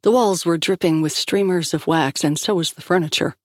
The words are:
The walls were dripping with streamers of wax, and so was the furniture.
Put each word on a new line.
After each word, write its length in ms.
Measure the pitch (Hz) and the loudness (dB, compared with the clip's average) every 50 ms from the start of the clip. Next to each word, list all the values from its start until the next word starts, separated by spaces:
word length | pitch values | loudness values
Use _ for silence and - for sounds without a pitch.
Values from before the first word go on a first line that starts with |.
| - | 2
The 80 | 208 | 4
walls 340 | 226 254 233 202 190 165 - | 4 4 4 2 0 0 0
were 120 | 170 170 | -2 -2
dripping 440 | 160 - - 190 180 - 170 160 156 | 0 0 -2 -2 0 2 2 2 2
with 120 | 156 151 - | 0 0 -2
streamers 600 | - - - - 196 196 185 180 175 160 - - | -4 -4 -2 0 0 2 2 0 0 0 -2 -4
of 140 | 151 - | -2 0
wax, 360 | - 165 160 147 135 - - - | 0 2 2 2 0 -2 -2 0
and 140 | 147 151 | 0 0
so 180 | 156 - - 208 | 0 -2 -2 -2
was 180 | 175 160 - - | 0 -2 -4 -8
the 80 | - | -10
furniture. 560 | - - 180 185 160 156 - - - - - _ | -4 0 0 0 0 0 -2 -2 -2 -4 -4 _